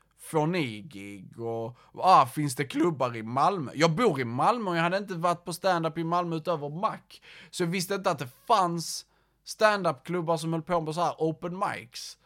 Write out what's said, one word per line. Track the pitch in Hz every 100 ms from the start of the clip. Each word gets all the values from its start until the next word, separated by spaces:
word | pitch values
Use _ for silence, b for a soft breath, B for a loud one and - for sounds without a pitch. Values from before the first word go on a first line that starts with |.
| b _
får | - 160 151
ni | 180 131 104
gig | 95 98 101 101 - 117
och, | 117 117 113 B B
ah, | - 175 170 131
finns | - 143 127
det | 135
klubbar | 277 175 139 127 117
i |
Malmö? | 110 127 160 196 120 131
Jag | 165 156
bor | 240 135
i | 117
Malmö | 123 175 240 196
och | 170
jag |
hade | 170 196
inte | 196
varit | 175 175 170 -
på |
stand-up | 165 190 175 160 160
i |
Malmö | 165 175 175 160
utöver | 170 160 143
Mac. | 156 214 196 - - B B B
Så | -
jag | 170
visste | 190 175 196
inte | 196
att | 165
det | 127 - -
fanns | 214 175 170 - - - _ _ _
stand-up-klubbar | - - 214 202 175 135 - 175 165 165
som | 165
höll | 165
på | 160 175
med | 156 160
så |
här | 160 -
open | 160 156 175 185
mics. | 196 107 117 - - -